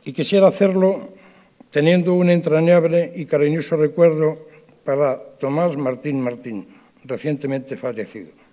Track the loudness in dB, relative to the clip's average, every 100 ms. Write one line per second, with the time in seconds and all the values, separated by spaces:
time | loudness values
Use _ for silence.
0 | -12 -6 0 4 4 4 0 2 0 0
1 | -10 -20 -20 _ _ _ -8 0 2 2
2 | 2 2 4 2 2 0 4 4 4 2
3 | 0 -6 -2 0 2 0 -2 -2 -2 4
4 | 2 4 -2 -4 -14 -20 _ _ -4 0
5 | 0 -2 -10 -8 -4 -2 -2 -2 -6 -6
6 | -6 -4 -4 -8 -12 -12 -14 -20 _ _
7 | -12 -8 -6 -6 -4 -6 -8 -10 -8 -8
8 | -10 -12 -18 _ _